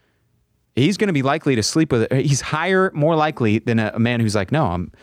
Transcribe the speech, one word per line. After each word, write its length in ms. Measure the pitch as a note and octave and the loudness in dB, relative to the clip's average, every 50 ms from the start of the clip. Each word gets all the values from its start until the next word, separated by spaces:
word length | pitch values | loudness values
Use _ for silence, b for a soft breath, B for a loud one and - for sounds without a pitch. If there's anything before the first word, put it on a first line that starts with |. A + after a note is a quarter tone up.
| _ _ _ _ _ _ _ _ _ _ _ _ _ _ - G#2+ | _ _ _ _ _ _ _ _ _ _ _ _ _ _ -2 0
he's 180 | C3 F3 G#3 F#3+ | 0 2 2 0
gonna 160 | G#3+ G3+ F3 | 0 0 0
be 80 | C#3+ | 0
likely 340 | B2+ C3+ C#3+ E3 - D3+ C3+ | 0 0 0 0 0 0 0
to 80 | A2 G#2 | 0 0
sleep 280 | - - D#3+ D#3+ D3 | 0 0 0 0 2
with, 200 | C3+ A#2 A2+ - | 2 0 0 2
he's 300 | - C3+ - D3 C#3 - | 0 0 2 0 0 -2
higher, 500 | - - - D3+ E3 F#3 F#3+ F#3+ F#3+ F#3+ - | -2 -4 -4 -4 -2 0 2 2 2 0 0
more 220 | D#3 C#3+ D#3 E3+ | 0 0 2 2
likely 440 | D#3 D3+ D#3 - - B2+ G#2+ G#2 A2 | 2 2 0 0 0 0 2 0 0
than 200 | - A#2+ A#2 A2+ | 0 0 0 0
a, 120 | A2 G#2 - | 0 -2 -2
a 40 | A#2 | 0
man 200 | A2+ A#2 B2 A#2 | 0 0 0 0
who's 160 | A#2 G#2+ G2+ | 0 0 0
like, 160 | G#2+ F#2+ - | 0 -2 0
"No, 140 | B2+ D#3 D3+ G2 | 0 0 0 0
I'm 240 | E2+ F2 F2 D2+ - b | -2 -4 -6 -8 -12 b